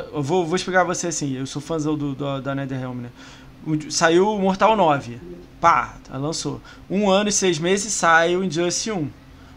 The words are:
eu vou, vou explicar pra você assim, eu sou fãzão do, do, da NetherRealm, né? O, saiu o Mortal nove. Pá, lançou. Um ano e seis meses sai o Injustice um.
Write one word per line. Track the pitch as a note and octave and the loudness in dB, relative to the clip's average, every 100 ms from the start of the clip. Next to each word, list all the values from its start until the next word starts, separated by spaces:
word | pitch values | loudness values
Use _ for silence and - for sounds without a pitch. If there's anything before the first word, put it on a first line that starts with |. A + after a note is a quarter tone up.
| - | -2
eu | D3+ | -4
vou, | C3+ F#3 E3 | 0 0 2
vou | F3+ | 0
explicar | - F#3 F3 | 0 2 2
pra | F3+ | 0
você | E3+ | -4
assim, | D#3+ D3 C3 | -4 -4 -4
eu | C3+ | -6
sou | D3 | -8
fãzão | C#3 E3 D3+ D3+ | -6 -4 -2 -2
do, | C#3+ C3+ | -4 -6
do, | C#3+ C3+ | -6 -6
da | C3+ C#3 | -4 -6
NetherRealm, | C#3 C3+ B2+ B2 | -6 -8 -8 -10
né? | A#2+ - - - - - - | -12 -16 -20 -20 -20 -12 -4
O, | D#3 D3+ | -4 -2
saiu | - E3 E3+ G3+ | 0 4 4 4
o | G#3+ | 2
Mortal | F#3+ F#3+ G3+ A3 | 0 2 4 6
nove. | E3+ C#3+ A2+ A#2+ - - - - | 4 2 -2 -12 -14 -18 -18 2
Pá, | E3+ D3 A2+ - - | 4 4 0 -8 -12
lançou. | C3 C#3+ E3 D3 B2+ - - - | -6 -6 -4 -6 -8 -12 -18 -4
Um | F3+ G#3 | 0 2
ano | F#3+ G#3 | 2 2
e | |
seis | G3+ F#3+ D#3+ | 0 0 0
meses | E3+ G3+ A3 | 0 0 -2
sai | - E3 E3 E3+ F3+ | 0 4 6 4 2
o | F#3+ | -2
Injustice | D3+ F3 E3+ A3+ | 0 -2 -2 -4
um. | G#3 C#3 - - - - | -4 -4 -8 -20 -20 -20